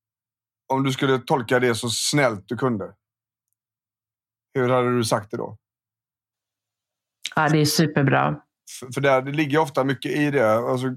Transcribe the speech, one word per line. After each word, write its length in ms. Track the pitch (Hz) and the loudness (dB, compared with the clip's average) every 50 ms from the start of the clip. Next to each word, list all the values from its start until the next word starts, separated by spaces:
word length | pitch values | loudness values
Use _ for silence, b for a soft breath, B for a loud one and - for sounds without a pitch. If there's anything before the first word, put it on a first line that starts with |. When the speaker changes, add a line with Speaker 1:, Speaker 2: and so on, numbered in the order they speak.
| _ _ _ _ _ _ _ _ _ _ _ _ _ - | _ _ _ _ _ _ _ _ _ _ _ _ _ -4
Speaker 1:
Om 100 | 135 135 135 | -2 -2 0
du 80 | 135 | -2
skulle 260 | 131 - 143 135 135 123 | -2 0 0 0 0 0
tolka 400 | 117 - 160 135 113 - 127 123 | 0 0 -2 -2 0 2 2 2
det 140 | 127 123 113 | 2 2 0
så 140 | - - 120 | 0 -4 -6
snällt 580 | 107 - - - - 147 139 120 110 95 - - | -4 -4 -4 -2 0 2 2 2 0 -2 -8 -10
du 80 | 117 | -6
kunde, 380 | 110 139 127 117 95 87 - - _ _ _ _ _ _ _ _ _ _ _ _ _ _ _ _ _ _ _ _ _ _ _ _ _ _ _ _ _ _ _ - | -2 -2 -2 -2 -2 -6 -10 -14 _ _ _ _ _ _ _ _ _ _ _ _ _ _ _ _ _ _ _ _ _ _ _ _ _ _ _ _ _ _ _ -4
hur 140 | 135 123 123 | -2 0 2
hade 280 | 127 123 123 123 123 | 2 2 2 0 0
du 80 | 120 113 | 0 0
sagt 260 | 110 127 113 101 - | 0 -2 -4 -4 -6
det 60 | - | -10
då? 200 | 117 107 104 107 - _ _ _ _ _ _ _ _ _ _ _ _ _ _ _ _ _ _ _ _ _ _ _ _ _ _ _ _ _ _ _ _ - - - | -10 -10 -10 -12 -16 _ _ _ _ _ _ _ _ _ _ _ _ _ _ _ _ _ _ _ _ _ _ _ _ _ _ _ _ _ _ _ _ -12 -6 -2
Speaker 2:
Ja, 120 | 165 156 147 | 0 2 2
det 100 | 156 151 | 4 4
är 40 | 151 | 2
superbra. 640 | 143 - - 160 151 - 147 139 135 135 135 135 147 151 - - _ _ _ _ - - - | 2 2 2 2 2 2 2 2 4 4 2 2 0 -2 -6 -10 _ _ _ _ -20 -18 -16
Speaker 1:
F-, 60 | 120 131 123 | -16 -12 -6
för 60 | 143 | 0
där, 220 | 139 139 131 131 | 2 2 2 2
det 100 | 131 143 | 2 0
ligger 260 | 143 156 156 139 143 156 | -2 -2 -2 0 0 0
ofta 260 | 160 143 - 139 131 | 0 0 0 -2 0
mycket 280 | 139 131 - - - | 0 -2 -4 -6 -4
i 180 | 123 151 147 147 | -2 0 0 0
det. 220 | 143 135 113 107 | 2 2 4 4
Alltså, 340 | 110 117 120 135 131 123 131 131 127 | 2 2 0 0 -2 -2 -2 -4 -6